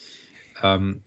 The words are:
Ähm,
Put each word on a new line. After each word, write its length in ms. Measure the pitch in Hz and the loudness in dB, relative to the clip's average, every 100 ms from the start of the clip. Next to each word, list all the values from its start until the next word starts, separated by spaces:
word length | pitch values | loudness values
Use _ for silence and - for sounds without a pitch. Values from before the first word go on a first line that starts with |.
| - - - - - - | -20 -20 -20 -20 -20 -2
Ähm, 400 | 98 95 98 95 | 0 2 0 -4